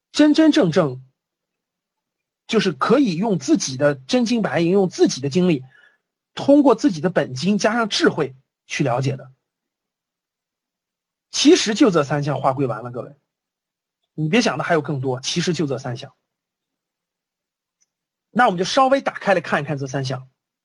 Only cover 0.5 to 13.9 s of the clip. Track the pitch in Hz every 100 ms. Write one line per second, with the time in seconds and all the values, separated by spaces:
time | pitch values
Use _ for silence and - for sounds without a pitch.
0.5 | 311 190 156 151 127 - _ _ _ _
1.5 | _ _ _ _ _ _ _ _ _ -
2.5 | 220 190 147 - 247 262 160 226 190 -
3.5 | 311 - 131 147 143 - 254 226 240 196
4.5 | 143 170 196 185 - 359 - 139 170 180
5.5 | 147 127 _ _ _ _ _ _ - 233
6.5 | 285 277 233 294 165 160 180 123 127 175
7.5 | 208 220 233 226 - 285 - 131 - _
8.5 | _ _ - 143 120 131 131 - _ _
9.5 | _ _ _ _ _ _ _ _ _ _
10.5 | _ _ _ _ _ _ _ _ - 269
11.5 | 349 - 220 262 170 135 147 143 139 143
12.5 | 135 135 107 123 120 107 - _ _ _
13.5 | _ _ _ _